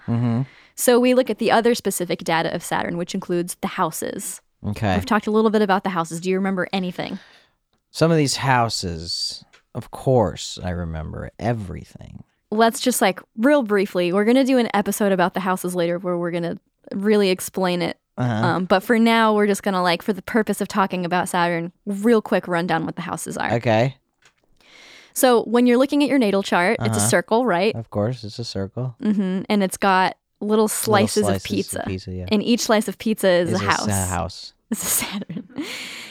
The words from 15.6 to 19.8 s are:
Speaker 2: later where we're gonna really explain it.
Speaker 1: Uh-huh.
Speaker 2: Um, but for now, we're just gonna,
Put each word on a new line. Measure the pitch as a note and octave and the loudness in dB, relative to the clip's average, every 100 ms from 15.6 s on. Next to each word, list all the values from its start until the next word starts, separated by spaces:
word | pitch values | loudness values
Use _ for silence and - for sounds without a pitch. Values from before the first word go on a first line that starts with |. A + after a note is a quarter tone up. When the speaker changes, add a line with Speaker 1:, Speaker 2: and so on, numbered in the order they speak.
| F3+ F3+ | -2 0
Speaker 2:
later | E3+ F3 | 0 0
where | F#3 F3 | -2 -2
we're | F3 | -2
gonna | E3+ E3+ - _ _ - | -2 -4 -6 _ _ -10
really | G3 G3+ G#3 G3 | -4 2 4 4
explain | F#3 - G3 F#3 F3 | 0 -2 -2 0 0
it. | E3 - _ - | -2 -6 _ -4
Speaker 1:
Uh-huh. | B2 A2 | -2 2
Speaker 2:
Um, | C3+ E3+ | 2 0
but | F#3 F#3+ | 2 2
for | - A3+ | 4 4
now, | A3+ A3+ A3 | 4 4 4
we're | G#3+ G#3 | 4 2
just | G3 | 0
gonna, | G#3+ F#3 | 0 0